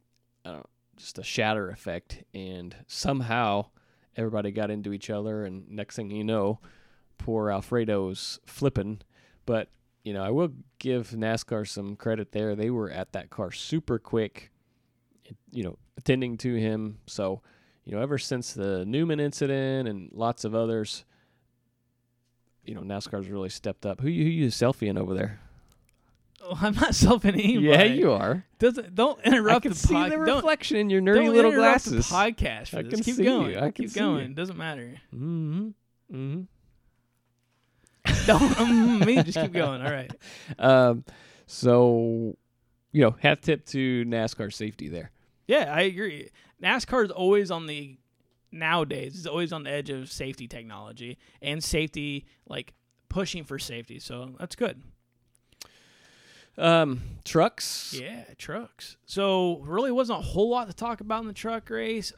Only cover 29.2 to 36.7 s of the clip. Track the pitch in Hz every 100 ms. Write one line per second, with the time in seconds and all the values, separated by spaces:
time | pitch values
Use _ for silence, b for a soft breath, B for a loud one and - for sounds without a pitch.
29.2 | 226 247 214 240 226 175 - - - 311
30.2 | 214 269 311 302 - 220 208 190 185 214
31.2 | 226 226 226 - 226 254 226 117 - 175
32.2 | 214 226 143 110 110 - 117 214 226 247
33.2 | 202 254 147 95 139 - 240 202 - -
34.2 | 131 139 185 170 160 143 120 135 _ 123
35.2 | 151 170 156 165 220 208 _ _ _ 131
36.2 | 135 160 185 _ _